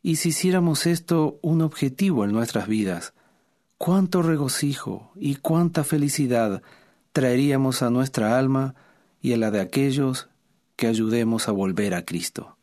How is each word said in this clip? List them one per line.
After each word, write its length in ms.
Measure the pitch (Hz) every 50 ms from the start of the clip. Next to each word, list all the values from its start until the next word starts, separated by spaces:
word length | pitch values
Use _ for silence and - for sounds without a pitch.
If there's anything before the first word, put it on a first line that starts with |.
y 140 | - 180 160
si 140 | 151 - 170
hiciéramos 560 | 156 - - 185 185 185 175 170 151 135 -
esto 520 | 170 170 165 170 - 170 160 151 147 - -
un 200 | - 160 160 165
objetivo 640 | 160 151 - - 143 135 131 - 196 196 165 117 101
en 80 | 101
nuestras 340 | 104 113 117 117 - 113 92
vidas, 480 | 107 110 110 104 95 90 85 - - _ _ _ _ _ _ _ _ _ _ _ _ _ _
cuánto 440 | - 170 180 196 190 175 180 180
regocijo 920 | 170 165 160 147 147 131 - - 143 143 139 - - 120 95 - - - _
y 220 | 196 - 139 139
cuánta 480 | 135 - - 160 165 175 170 170 165 147
felicidad 800 | - 160 147 143 143 - - 143 123 123 117 113 107 98 90 - - - - _ _ _ _ _ _
traeríamos 680 | _ 151 131 127 123 127 139 143 139 135 135 131 127 -
a 80 | 131 117
nuestra 480 | 120 127 135 135 - - 107 107 117 131
alma 360 | 135 131 135 135 135 131 131 _ _ _ _ _ _ _ _ _
y 120 | - 127
a 40 | 120
la 140 | 113 110 107
de 100 | 104 104
aquellos 680 | 95 92 - 139 139 139 131 143 139 131 131 - - _ _ _ _ _ _ _ _ _ _
que 100 | - 127
ayudemos 600 | 117 113 110 113 110 113 120 113 113 113 110 - -
a 40 |
volver 420 | 104 98 98 95 87 87 104 101 92
a 100 | 87 85
Cristo. 520 | - 87 85 82 - _ - - - - _